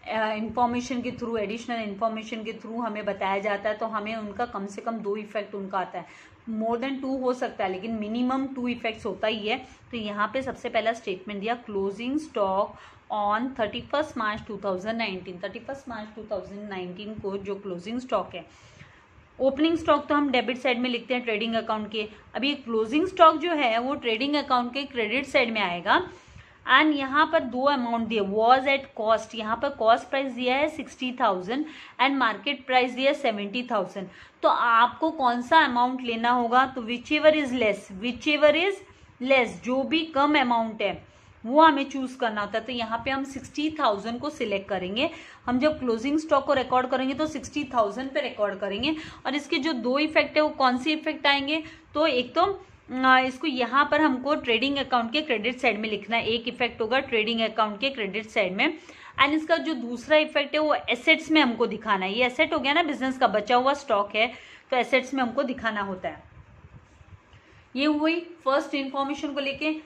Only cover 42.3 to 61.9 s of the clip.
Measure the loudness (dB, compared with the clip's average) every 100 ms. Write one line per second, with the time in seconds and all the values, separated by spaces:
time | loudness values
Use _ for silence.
42.3 | -2 -4 -4 -4 -6 -4 -4 -2 -4 -4
43.3 | -10 -10 -4 -4 0 0 0 -4 -6 -8
44.3 | -6 -4 -4 -2 -4 -4 -2 -4 -4 -18
45.3 | -12 -2 2 2 0 -2 0 0 -2 2
46.3 | 2 4 0 4 2 2 0 -2 -2 -4
47.3 | -4 -8 -6 -2 2 2 0 -4 -4 -4
48.3 | -2 -2 -2 -4 -2 -2 -4 -8 -8 -4
49.3 | -4 -2 -2 0 -2 0 2 4 2 4
50.3 | 2 2 2 2 2 0 0 -2 0 2
51.3 | 2 2 -4 -4 -16 -8 0 2 2 0
52.3 | 2 2 0 -10 -20 -10 2 6 6 4
53.3 | -2 -4 -2 2 2 4 4 4 2 0
54.3 | -2 2 2 2 0 0 0 2 -2 0
55.3 | -2 -2 0 0 0 -4 -6 -2 -2 0
56.3 | -2 -4 -4 -4 -2 0 0 0 0 0
57.3 | 0 -2 0 0 0 -4 -2 -6 -6 -4
58.3 | -2 0 0 0 -2 -14 -20 -16 0 2
59.3 | 2 2 0 0 -6 -6 -8 2 4 4
60.3 | 0 0 0 2 0 -2 -2 2 2 4
61.3 | 4 4 2 -2 -2 -2